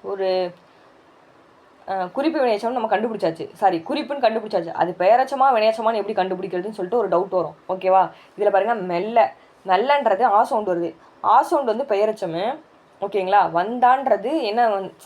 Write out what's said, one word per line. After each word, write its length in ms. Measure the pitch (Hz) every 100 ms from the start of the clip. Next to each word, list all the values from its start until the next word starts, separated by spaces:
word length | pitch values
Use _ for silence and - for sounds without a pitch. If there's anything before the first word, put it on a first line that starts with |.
ஒரு, 500 | 196 196 190 185 180 180 _ _ _ _ _ _ _ _ _ _ _ _ -
ஆ, 160 | 190 180
குறிப்பு 400 | 262 302 311 247
வினையெச்சம்னு 320 | 208 226 254
நம்ம 200 | 220 202
கண்டுபிடிச்சாச்சு. 520 | 220 214 220 214 -
சாரி, 300 | - 196 165 -
குறிப்புன்னு 360 | 285 277 285 233
கண்டுபிடிச்சாச்சு. 440 | 220 214 196 165
அது 240 | - 170 180
பெயரெச்சமா 480 | 185 240 262 262 269 233
வினையெச்சமான்னு 500 | 220 226 226 220 202
எப்படி 80 |
கண்டுபிடிக்கிறதுன்னு 640 | 196 190 185 185 180 202 214
சொல்லிட்டு 200 | 180 240
ஒரு 100 | 196
டவுட் 220 | 175 185
வரும். 260 | 185 160 - -
ஓகேவா? 400 | 185 185 190 170 - - -
இதுல 100 | 202
பாருங்க, 240 | 196 208
மெல்ல, 600 | 226 180 175 208 233 202 - _ _ 190
மெல்லன்றது 540 | 185 254 285 254 -
ஆ 220 | 240 202
சவுண்ட் 260 | 320 233 202
வருது. 260 | 175 170 - - _
ஆ 180 | 202 233
சவுண்ட் 260 | 311 311 247
வந்து 160 | 214
பெயரெச்சமு. 760 | 269 202 214 214 180 165 220 302 - _ _ _
ஓகேங்களா? 500 | 196 208 185 202 170
வந்தான்றது 880 | 165 196 247 247 262 262 196 220 311
என்ன 280 | 220 226 233
வந்-, 240 | 196 185 -